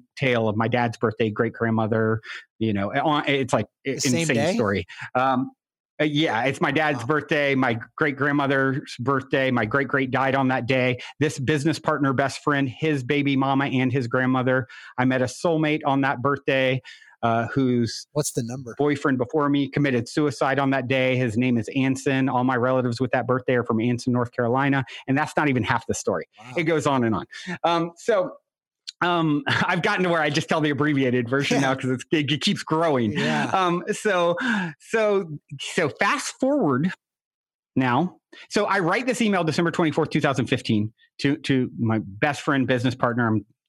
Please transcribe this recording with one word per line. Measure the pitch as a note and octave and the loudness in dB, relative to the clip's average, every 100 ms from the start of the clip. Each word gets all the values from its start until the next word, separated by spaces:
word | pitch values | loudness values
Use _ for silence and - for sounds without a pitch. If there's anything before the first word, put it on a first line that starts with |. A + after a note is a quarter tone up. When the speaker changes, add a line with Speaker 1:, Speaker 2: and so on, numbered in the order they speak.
| - - | -8 -4
Speaker 1:
tale | C3+ A#2+ A2 | 0 2 0
of | G#2 | 0
my | A2+ | 0
dad's | A#2+ A#2+ A2+ | 2 0 0
birthday, | A#2 - A2+ | -2 0 -2
great | G#2+ A#2 | 0 -2
grandmother, | - A2+ A2+ G#2+ A2+ A2 A2 - - - - | 0 -2 0 0 0 0 -2 -4 -18 -16 -4
you | A2 | -2
know, | G2+ G2 | -2 -2
uh, | C#3 D3 D3 D3 | -2 0 0 0
it's | C#3 B2+ | 0 0
like | B2 G#2 _ | -2 -2 _
Speaker 2:
The | C#3 B2+ | -8 -4
same | C#3+ E3 | 0 0
Speaker 1:
insane | D#3+ B2 | 0 0
Speaker 2:
day? | D#3 A3+ | 0 0
Speaker 1:
story. | G#2 G#2 G2 - - | 0 0 -4 -12 -6
Um, | B2+ C3 B2+ C3+ - _ _ _ - | 0 0 0 -2 -8 _ _ _ -4
uh, | D3+ | -2
yeah, | D3 D#3 A2 C3 | 0 0 0 -2
it's | A#2+ | 0
my | D#3 | 0
dad's | C#3 D3+ C3+ | 0 0 -2
Speaker 2:
Wow. | A#2 | -2
Speaker 1:
birthday, | D3+ D3 D#3 C#3+ C3+ | -2 0 0 2 2
my | C3 A#2 - - | 2 0 -6 -2
great | D#3 C3 | -2 0
grandmother's | C#3+ C#3+ C#3 C#3 C3+ C3 - - | 0 0 2 2 2 0 -6 -6
birthday, | B2 C3+ C3 C#3+ C3 | 0 0 0 0 2
my | B2 G#2+ | 0 0
great | C#3 C#3 | 0 0
great | C#3 C3 | 0 0
died | B2+ C3+ C3+ | 0 0 2
on | C3 | 2
that | C3 A#2+ | 0 0
day. | C3 B2+ A2 - - | 2 2 -2 -6 -2
This | D3 - | -2 -2
business | C3 D#3 D3+ C#3+ | -2 0 2 0
partner, | - D3+ C#3 | -2 0 0
best | C3 C#3 - | 2 0 0
friend, | - C#3+ C3+ | 0 2 0
his | A2+ D#3 D3 | -2 -2 -2
baby | B2 D3 C#3 C3+ | 0 0 2 2
mama | C3+ C3+ C#3 | 2 2 2
and | C3 B2+ | 2 2
his | C3+ A2+ | 0 0
grandmother. | B2+ B2+ C3 B2+ C3 A#2+ - - - | 0 2 2 2 0 -2 -12 -14 0
I | B2+ | 2
met | C3 | 2
a | B2 | 0
soulmate | - F3+ D#3 D3+ D3+ D3 | -2 0 2 2 0 0
on | C#3 | 2
that | C3+ B2+ | 0 0
birthday, | C#3+ C#3 - C3+ C3 C3 - - - - | 0 -2 0 0 2 0 -4 -20 -20 -4
uh, | A#2 A#2 A#2 | 0 0 0
whose | - C3 A#2+ A#2 - - | 0 2 2 0 -4 -8
Speaker 2:
What's | D3 D3 | -4 -4
the | - | -4
number? | A#2 C3 B2 G#2+ | -6 -8 -12 -2
Speaker 1:
boyfriend | D3 C#3 D3+ B2+ | 0 0 0 0
before | A#2+ D#3 C#3+ | -2 0 2
me | C#3+ C#3 | 2 0
committed | D3+ C#3+ B2 A#2+ | 0 0 0 -2
suicide | - D3 C3+ C#3+ C3+ | -2 -2 0 0 2
on | C3+ | 2
that | C3+ B2 | 0 0
day. | C3 B2+ B2+ | 0 2 2
His | B2+ G#2+ | 0 0
name | B2+ A#2+ | 0 0
is | G#2 | 0
Anson. | C3+ C3 C3+ C#3+ C3+ C3 | 0 0 0 0 0 0
All | B2 | 0
my | B2+ B2+ | 0 2
relatives | B2 C3 B2 A#2 | 2 2 0 -2
with | B2+ | 0
that | C3 A#2+ | 0 0
birthday | B2+ - B2 | -2 2 0
are | |
from | A2+ A2 | 2 0
Anson, | A#2+ A#2+ - | 0 0 0
North | B2 A#2+ | 0 -2
Carolina. | - A#2+ B2+ C#3 C#3 C3 - - | -2 0 2 2 0 -2 -8 -2
And | C3+ | 0
that's | D3+ - | 0 0
not | D3+ | 2
even | B2+ | 2
half | A2+ A#2+ - | 0 -2 -2
the | |
story. | G2+ - F2+ - _ | -6 -2 -4 -4 _
Speaker 2:
Wow. | B2 C3+ | -10 -4
Speaker 1:
It | |
goes | D#3+ D#3 D3 | 0 2 2
on | C3+ A2+ | 2 2
and | G#2+ | 0
on. | - - - F3 | -4 -14 -10 -4
Um, | D#3+ E3+ E3+ - | 0 0 -2 -6
so, | - G#3 F3+ - _ _ _ _ - - | -2 0 0 -6 _ _ _ _ -18 -4
um, | F3 F3 D#3+ D3 - | 0 2 2 0 0
<laughs> | |
I've | - F#3+ F#3 | -2 0 0
gotten | G#3+ G3+ | 0 0
to | F#3 | 0
where | E3+ | 2
I | D3+ | 0
just | D3 - | 0 0
tell | E3+ | 0
the | D3+ | 0
abbreviated | C#3 D3 C#3 C3 B2 A#2 | 0 0 2 2 0 0
version | C3+ C#3 A#3+ | 0 0 0
Speaker 2:
Yeah. | C3+ | 2
Speaker 1:
now | C3 | 0
'cause | B2+ | -2
it's, | B2+ - | -4 -2
it, | D#3+ C#3 | -2 0
it | D3+ | -2
keeps | - F3+ | -2 -4
growing. | - D#3 E3 C3+ A2+ | -2 0 2 2 0
Speaker 2:
Yeah. | - - - - | 0 -2 -2 0
Speaker 1:
Um, | F#3+ F3+ F3 F3+ | 0 2 0 -4
so, | G#3 G#3+ F3+ E3+ F3 B3+ A3 F3 - | -4 0 2 2 0 -2 -2 -4 -8
so, | - A3+ G#3+ G3 F3 D3 - C#3+ | -4 0 2 0 -2 -10 -14 -12
so | - - D#3 | -6 -2 -2
fast | - G3 C#4 - - | 0 0 0 -4 -2
forward | C4 D4 F3 B2+ F3 - _ _ _ _ _ _ _ - | 0 2 2 2 0 -2 _ _ _ _ _ _ _ -2
now. | B2+ B2 F3+ - _ - - | 2 2 0 -4 _ -20 -4
So | A3 G3+ | -2 0
I | G3 | 2
write | E3+ G#3 B3+ | 2 0 0
this | A#3+ | 0
email | A3+ F#3+ | 2 2
December | E3 D3 E3+ | 0 0 0
twenty-fourth, | D#3+ E3 C#3+ D3+ | 2 0 2 0
two | D#3+ | 2
thousand | D3 C3+ A#2 | 0 0 0
fifteen | B2 - G#2+ G#2+ _ _ - | -2 0 0 0 _ _ -4
to, | C#3 D3 | -2 0
to | - C3 B2 - | 0 0 0 -2
my | A2+ A2 | -2 0
best | F#2+ G2 D3+ C#3+ | -4 -2 -2 -2
friend, | - C#3 B2 | 0 0 2
business | B2+ B2+ B2 | 2 0 0
partner. | B2 A#2 A#2 | 0 2 2
I'm | A2 G#2 _ | 0 -2 _